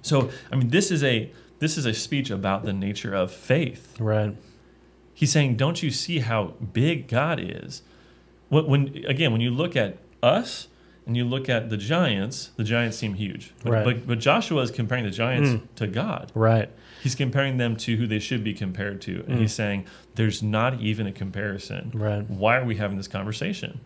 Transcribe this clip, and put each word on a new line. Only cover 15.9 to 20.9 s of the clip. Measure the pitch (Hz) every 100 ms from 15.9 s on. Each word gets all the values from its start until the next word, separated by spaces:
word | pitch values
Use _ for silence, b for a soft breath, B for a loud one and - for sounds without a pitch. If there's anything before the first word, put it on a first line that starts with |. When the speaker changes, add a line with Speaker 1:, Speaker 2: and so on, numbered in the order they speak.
| 101 208 - -
Speaker 2:
Right. | 110 110 113 104 - B B
Speaker 1:
He's | 135
comparing | - 135 139 139 127
them | 120 113
to | - 113
who | 117
they | 107
should | - 123
be | 107
compared | 98 98 90 101 98
to. | - 90 -
And | 123
Speaker 2:
Mm. |
Speaker 1:
he's | 107
saying, | - 107 101 95 B B -
"There's | 113 95
not | 107 107 120 127
even | 107